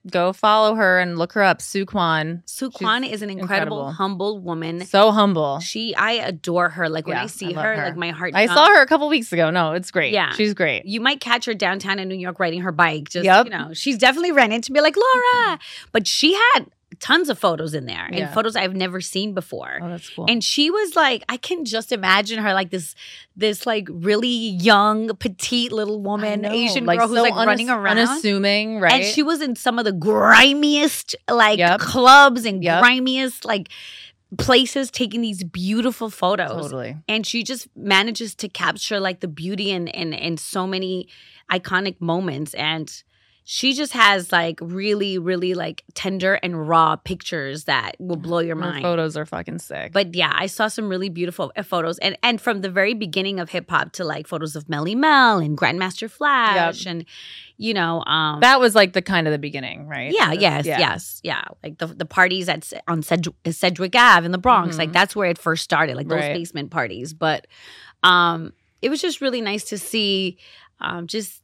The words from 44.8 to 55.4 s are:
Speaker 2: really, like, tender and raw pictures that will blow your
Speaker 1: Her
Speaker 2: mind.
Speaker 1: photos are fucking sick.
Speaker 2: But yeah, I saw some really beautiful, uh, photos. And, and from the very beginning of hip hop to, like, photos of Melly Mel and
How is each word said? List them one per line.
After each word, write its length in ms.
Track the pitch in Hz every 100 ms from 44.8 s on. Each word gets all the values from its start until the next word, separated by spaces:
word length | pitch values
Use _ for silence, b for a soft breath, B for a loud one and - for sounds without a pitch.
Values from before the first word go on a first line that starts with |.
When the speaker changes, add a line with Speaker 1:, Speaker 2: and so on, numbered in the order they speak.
| 208 208 202 185
Speaker 2:
really, 360 | 170 180 180
like, 320 | 175 165 - -
tender 400 | - 190 190 190 196
and 240 | 175 165 156
raw 300 | 165 160 156
pictures 680 | - 180 - 165 135 151
that 300 | 151 131 98 -
will 200 | 185 165
blow 220 | 170 170
your 180 | 170 160
Speaker 1:
Her 40 |
Speaker 2:
mind. 220 | 175 143
Speaker 1:
photos 320 | 175 165 160 151
are 100 | 156
fucking 340 | - 165 170
sick. 340 | - 71 -
Speaker 2:
But 200 | 190 185
yeah, 200 | 175 156 -
I 120 | 190
saw 200 | - 214
some 220 | 233 214
really 180 | 185 190
beautiful, 460 | 170 175 175 143 -
uh, 80 |
photos. 340 | 190 175 160 170
And, 180 | 196 -
and 200 | 240 226
from 180 | 240 202
the 100 | 190
very 240 | 185 202
beginning 460 | 226 190 185 196 190
of 120 | 165
hip 180 | 180 165
hop 220 | 160 156
to, 100 | -
like, 240 | 165 147 151
photos 300 | 160 156 147
of 100 | 147
Melly 280 | 147 165 233
Mel 420 | 311 277 240
and 180 | 196